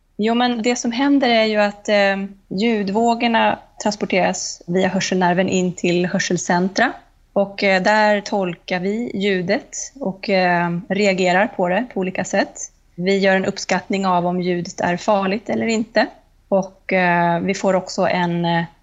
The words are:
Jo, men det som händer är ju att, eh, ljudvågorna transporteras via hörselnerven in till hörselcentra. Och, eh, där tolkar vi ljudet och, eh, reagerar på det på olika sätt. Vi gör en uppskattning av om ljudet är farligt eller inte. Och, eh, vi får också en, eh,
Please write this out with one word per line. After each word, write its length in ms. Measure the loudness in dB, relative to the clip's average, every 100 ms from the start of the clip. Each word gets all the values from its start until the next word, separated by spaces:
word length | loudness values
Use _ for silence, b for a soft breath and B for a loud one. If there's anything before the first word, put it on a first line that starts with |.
| _ -4
Jo, 180 | 0
men 280 | 2 0 0
det 140 | -2 -2
som 160 | -2
händer 360 | 0 2 4 4
är 160 | 4
ju 120 | 2 2
att, 320 | 0 -2 0
eh, 280 | 2 2 0 -6 -12 -10
ljudvågorna 1080 | -2 0 0 0 2 2 2 2 2 2 0 -8 -6
transporteras 800 | -4 -2 -2 2 0 -2 -8 -10 -4
via 220 | 0 0
hörselnerven 600 | 0 -2 2 2 2 2
in 240 | 0 0
till 340 | -2 0 0 0
hörselcentra. 840 | -2 -2 -2 0 0 0 0 -2 -2 -16 _ _
Och, 320 | -2 -2 -2
eh, 180 | 0 2
där 380 | 2 4 4 2
tolkar 600 | -2 -4 -4 -6 -6 -4
vi 300 | -2 -4 -4
ljudet 540 | -2 0 0 0 -2 -4 -12 -12 -8
och, 300 | -8 -6 -2
eh, 400 | 2 2 2 0 -4 -4
reagerar 580 | 0 0 2 2 2 2
på 220 | 0 0
det 180 | 0 -2
på 60 | -4
olika 240 | -4 -4
sätt. 280 | -2 -2 -2 -6 -16 _ _
Vi 240 | -6 -2 2
gör 180 | 2 2
en 80 |
uppskattning 600 | 0 -4 -4 -4 -2 -2 0
av 200 | 2 0
om 160 | 0
ljudet 380 | -2 -2 -4 -4
är 160 | -2 -2
farligt 520 | 0 0 0 -4 -4
eller 180 | -2 -2
inte. 400 | -2 -2 -2 -2 -4 _ _ _
Och, 440 | -2 -2 -8 -4
eh, 480 | 0 2 2 2 0
vi 140 | -2
får 200 | -2 0
också 340 | 0 -2 -2 0
en, 360 | 0 0 0
eh, 200 | 0 0 -2 -4